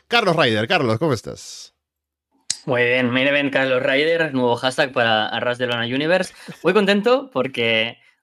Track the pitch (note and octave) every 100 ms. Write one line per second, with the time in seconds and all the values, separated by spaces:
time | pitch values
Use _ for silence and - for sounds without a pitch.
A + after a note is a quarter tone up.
0 | - A#3+ G#3 E3+ C#3 A2 A2 F#3 B2+ A2
1 | E3 B2 - A1+ - - - _ _ _
2 | _ _ _ _ - - - B2 A#2+ B2+
3 | B2 B2 C3+ C#3+ C#3+ C#3 C3+ B2+ C3+ C3+
4 | D3+ E3 D#3+ C3 B2 A2+ C3 C3 C#3+ B2+
5 | A#2 A2 G#2+ A#2 A#2 A#2+ B2 A#2+ A#2 C3
6 | D3+ F#3 F#3 - - - D#3+ F#3+ G3 G3+
7 | G#3+ B3+ C#4 C3+ B2+ C3+ A#2 A2+ A2+ A#2
8 | _ _